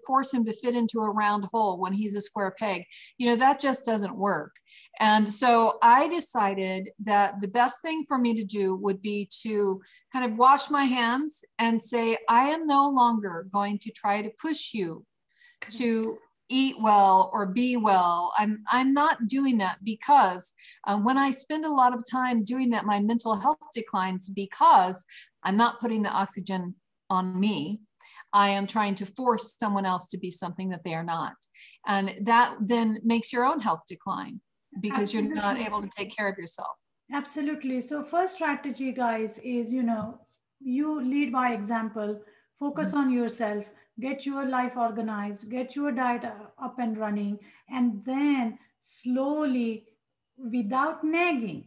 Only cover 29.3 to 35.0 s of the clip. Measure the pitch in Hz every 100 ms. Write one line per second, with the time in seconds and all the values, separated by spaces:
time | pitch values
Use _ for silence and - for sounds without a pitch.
29.3 | 220 - - 220 196 190 185 - 185 180
30.3 | - 180 180 190 175 185 160 170 165 131
31.3 | - - - - _ - 196 196 - 208
32.3 | 233 247 - 202 240 226 214 226 233 226
33.3 | 247 262 311 214 165 - 175 - 180 -
34.3 | 214 _ _ _ - 208 226